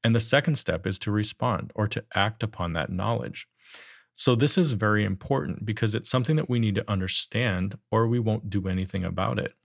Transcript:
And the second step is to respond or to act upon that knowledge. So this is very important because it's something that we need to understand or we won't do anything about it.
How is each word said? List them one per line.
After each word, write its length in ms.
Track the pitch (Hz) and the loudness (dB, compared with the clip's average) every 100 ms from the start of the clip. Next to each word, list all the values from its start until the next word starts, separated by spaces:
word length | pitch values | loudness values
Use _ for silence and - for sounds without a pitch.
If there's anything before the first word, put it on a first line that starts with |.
And 120 | 117 | 4
the 60 | 117 | 2
second 340 | - 143 143 | 4 4 4
step 320 | 147 - 82 92 | 0 0 -2 -2
is 120 | 95 | -2
to 100 | - | 0
respond 600 | 104 104 - 123 104 113 | 0 0 -2 -2 -2 -4
or 120 | - 104 | -2 -2
to 140 | - - | -2 -4
act 280 | - 101 110 | 0 0 -2
upon 300 | 110 - 87 | -8 -4 -4
that 180 | 82 - | -2 -2
knowledge. 560 | 92 104 117 58 - - _ - - - - _ | -2 -2 -2 -4 -10 -16 _ -20 -20 -20 -20 _
So 200 | - - | 0 4
this 220 | 117 147 - | 4 4 4
is 160 | 160 | 2
very 320 | 107 110 104 | 2 2 2
important 640 | 104 95 - 139 - - 110 | 2 -2 -2 -2 -2 -6 -4
because 280 | 104 113 | 0 0
it's 140 | 113 - | 0 0
something 280 | 127 123 156 | 0 2 0
that 120 | - | 2
we 100 | 123 | 0
need 180 | 110 98 | 2 0
to 140 | - | 0
understand 880 | 98 95 - - 107 123 92 98 - _ | -2 0 -2 -2 -2 0 0 -2 -6 _
or 180 | 110 113 | 0 2
we 100 | 120 | 2
won't 300 | 110 107 107 | 2 0 0
do 180 | 98 95 | -2 0
anything 380 | 92 95 95 | -2 -2 -4
about 340 | 90 85 104 104 | -4 -2 -2 -2
it. 160 | - _ | -6 _